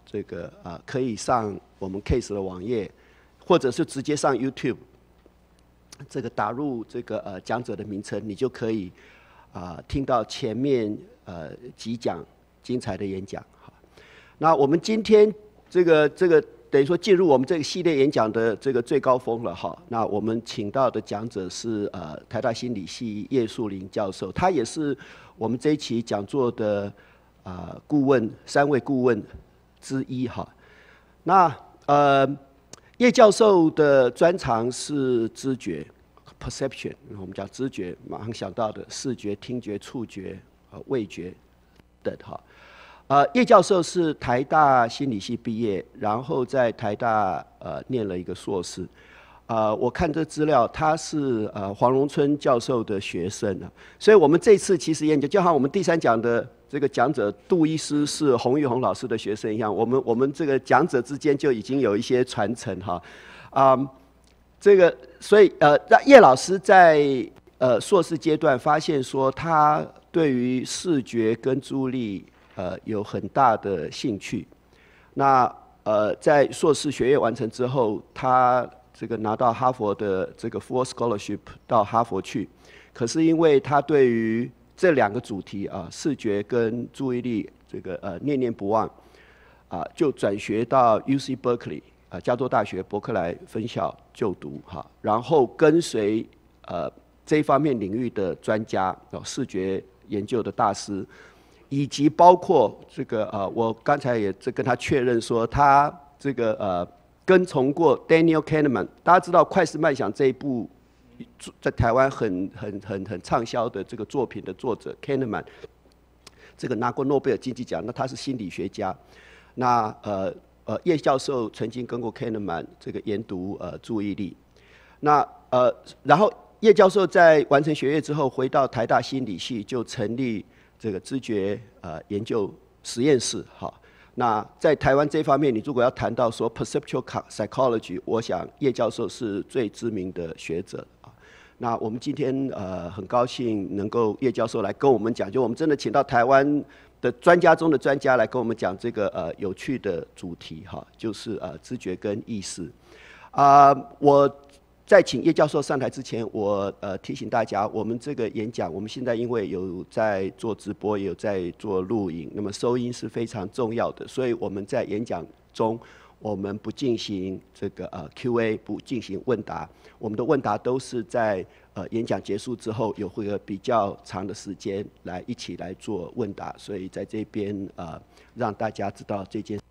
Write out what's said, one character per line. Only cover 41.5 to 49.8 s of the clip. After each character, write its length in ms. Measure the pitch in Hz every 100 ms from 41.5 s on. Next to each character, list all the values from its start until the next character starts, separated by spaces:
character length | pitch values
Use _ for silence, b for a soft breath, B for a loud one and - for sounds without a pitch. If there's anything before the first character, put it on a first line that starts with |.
| _ _ _ _ _
等 140 | 101 -
哈。 180 | - - b b b b b b -
呃， 200 | 139 139
叶 100 | 247
教 180 | 233 214
授 220 | - 190
是 300 | - 180 165
台 280 | 135 - 123
大 460 | 139 156 143 127 117
心 240 | - 139
理 80 | 104
系 160 | - 117
毕 220 | 123 110
业， 260 | 113 92 - -
然 240 | 104 110
后 220 | 135 143 123
在 260 | 135 117
台 240 | - 107 107
大， 500 | 120 107 95 76 - _
呃， 240 | - 71 -
念 180 | 123 101
了 100 | 90
一 60 |
个 100 | 87
硕 300 | 90 - 98
士。 240 | 85 - 87 b b b b b -
呃， 280 | 113 107
我 140 | 110